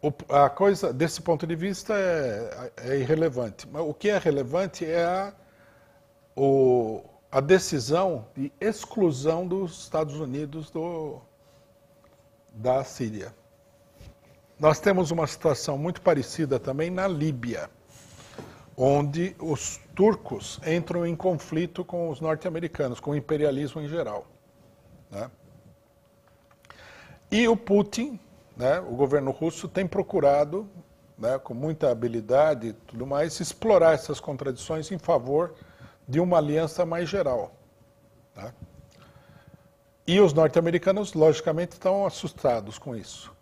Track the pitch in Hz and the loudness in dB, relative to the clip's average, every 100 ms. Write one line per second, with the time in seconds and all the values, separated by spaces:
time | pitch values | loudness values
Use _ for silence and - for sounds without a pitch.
0 | 151 147 - 139 143 - 202 190 180 127 | -2 -4 0 4 4 6 2 4 0 0
1 | 160 - - 160 160 165 185 185 - 208 | -2 -2 -2 -2 -2 -4 -4 -6 -4 -2
2 | 190 165 135 104 117 - 123 - 120 139 | 0 0 -2 -4 -8 -10 -14 -12 -4 -2
3 | 127 156 160 127 117 101 - 139 165 147 | 2 2 2 0 -6 -8 -12 -6 -6 -2
4 | 202 202 170 139 123 160 190 - 165 170 | 0 2 2 0 0 -2 -2 -4 -2 0
5 | 170 180 202 - _ _ _ _ _ _ | 0 0 -4 -10 _ _ _ _ _ _
6 | _ _ _ - 139 135 131 123 110 110 | _ _ _ 0 4 6 6 6 2 -4
7 | - - _ 135 143 190 - 151 117 160 | -12 -20 _ 0 4 4 4 -4 0 0
8 | 190 147 110 - 139 _ 202 220 - - | 0 -2 -8 -8 -8 _ -4 -4 -8 0
9 | 185 131 143 165 180 185 185 165 - 160 | 2 2 0 0 -2 -4 -4 -8 -6 -4
10 | 156 143 147 135 151 156 151 165 165 170 | -4 -6 -8 -6 -8 -10 -10 -8 -8 -8
11 | 156 127 - _ _ _ _ _ _ _ | -10 -12 -18 _ _ _ _ _ _ _
12 | _ _ _ _ _ 107 117 131 139 - | _ _ _ _ _ -6 0 0 -2 -6
13 | 120 107 92 - _ _ _ _ _ _ | -8 -8 -14 -18 _ _ _ _ _ _
14 | - - _ _ _ _ 151 151 - 185 | -20 -20 _ _ _ _ 2 4 2 2
15 | 170 165 151 - 165 143 - 139 160 170 | 0 0 -2 0 0 0 -2 -4 -4 0
16 | - 160 123 - 151 131 143 135 165 185 | 2 2 0 -4 -2 -2 -2 -4 -4 -2
17 | 190 165 156 131 120 110 - _ _ - | -2 0 -2 -2 -6 -8 -10 _ _ -20
18 | - - - - - - - - 131 143 | -20 -20 -20 -18 -18 -20 -20 0 4 4
19 | 147 151 180 - 160 143 - - - - | 2 -2 -4 -4 -4 -4 -6 -12 -18 2
20 | 202 202 - 131 - - 156 170 170 180 | 4 4 -4 -10 -10 -10 -4 -2 -2 -4
21 | 170 160 185 170 - 160 170 - 175 175 | -4 0 0 -2 -4 -4 -4 -6 -8 -6
22 | 170 135 160 156 185 165 170 - 139 120 | -6 -4 -4 -4 -4 -6 -8 -4 -4 -4
23 | - 147 - 156 147 139 143 160 147 165 | -4 -4 -2 0 0 0 -4 -6 -8 -6
24 | 123 104 - _ _ _ _ _ _ - | -6 -8 -12 _ _ _ _ _ _ -20
25 | _ 98 120 _ _ - - _ _ _ | _ -12 -12 _ _ -20 -20 _ _ _
26 | _ _ _ _ _ _ _ - - - | _ _ _ _ _ _ _ -20 -20 -20
27 | - - _ 208 233 226 226 202 202 - | -20 -20 _ 2 4 2 4 2 2 -2
28 | 262 226 - - _ - 123 165 185 120 | -6 -8 -16 -20 _ -2 0 0 -2 0
29 | 135 143 135 127 160 - 185 - 190 196 | 2 2 0 -2 -4 -4 -8 -4 -2 -2
30 | 185 190 143 143 147 180 208 175 - _ | -2 2 4 4 2 -2 -8 -16 -20 _
31 | _ - 110 131 - 120 147 156 147 117 | _ -6 -2 -2 -4 -6 -4 0 0 2
32 | 120 117 107 131 156 139 113 110 - 117 | -2 -4 2 4 4 2 -4 -10 -14 -12
33 | 131 139 160 - 165 - 226 196 165 156 | -6 -2 -2 -4 -10 -4 4 6 8 4
34 | - 151 - 139 139 123 - 160 156 185 | 0 -8 -8 -8 -6 -8 -6 -6 -6 -8
35 | - 160 120 143 175 - - - - _ | 0 0 2 0 0 -6 -20 -20 -20 _
36 | - 135 180 175 151 151 160 156 175 165 | -4 0 4 4 4 0 -2 -2 -2 -2
37 | 170 196 156 123 101 - _ _ _ _ | -4 -2 0 -2 -4 -12 _ _ _ _
38 | _ _ _ - 101 123 - - - _ | _ _ _ -16 -16 -16 -20 -20 -20 _
39 | - - _ - - - _ _ _ _ | -20 -20 _ -20 -20 -20 _ _ _ _
40 | - 180 196 147 156 - 165 170 190 196 | 0 6 6 6 4 4 2 0 2 0
41 | 202 160 156 151 - 156 175 - 190 196 | 0 4 6 6 0 -4 -6 -4 0 0
42 | 196 - 180 - 139 117 104 107 - 117 | 0 -4 -12 -2 0 0 -4 -14 -12 -12
43 | 92 - - - | -12 -18 -20 -20